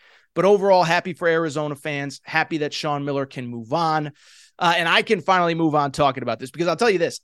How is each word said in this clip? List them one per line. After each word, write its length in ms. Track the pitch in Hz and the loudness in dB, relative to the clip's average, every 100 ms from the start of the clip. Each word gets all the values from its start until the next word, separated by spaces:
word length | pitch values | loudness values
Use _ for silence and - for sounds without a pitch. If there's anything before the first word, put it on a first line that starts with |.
| _ _ _ | _ _ _
But 100 | - | 0
overall, 400 | 185 202 196 185 | 4 4 4 4
happy 300 | 165 175 185 | 4 0 -2
for 120 | - 175 | -2 0
Arizona 480 | 165 160 143 151 | 0 0 -4 -6
fans, 460 | 139 156 143 143 - | -6 -6 -6 -6 -10
happy 360 | - 160 156 160 | -4 -2 -2 -2
that 140 | 147 | -4
Sean 320 | - 156 143 | -4 -4 -4
Miller 220 | 143 139 135 | -4 -4 -4
can 220 | 139 123 | -8 -10
move 240 | 120 113 | -10 -6
on. 400 | 160 160 156 147 - _ - - - | -2 0 0 -4 -8 _ -20 -20 -2
Uh, 180 | 175 170 | 2 2
and 120 | 165 | 4
I 140 | 202 | 2
can 180 | 220 202 | 2 0
finally 340 | 165 185 170 | 2 2 2
move 200 | 165 160 | 2 2
on 160 | 147 143 | 2 0
talking 320 | 135 139 131 | 0 0 0
about 160 | 120 113 | -4 -6
this 120 | 127 | -6
because 160 | 147 170 | -4 -2
I'll 80 | 160 | 2
tell 140 | 233 | 2
you 80 | 180 | 2
this, 200 | 160 - | 0 -2